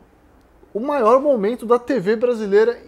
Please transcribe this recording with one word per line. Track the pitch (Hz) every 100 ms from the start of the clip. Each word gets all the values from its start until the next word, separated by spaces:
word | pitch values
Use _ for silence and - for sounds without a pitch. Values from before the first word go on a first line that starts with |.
| _ _ _ _ _ _ _
o | 202
maior | 269 285 214 262
momento | 294 247 196 247 226
da | 240
T | 240 262
V | 175
brasileira | 220 247 226 208 202 233 226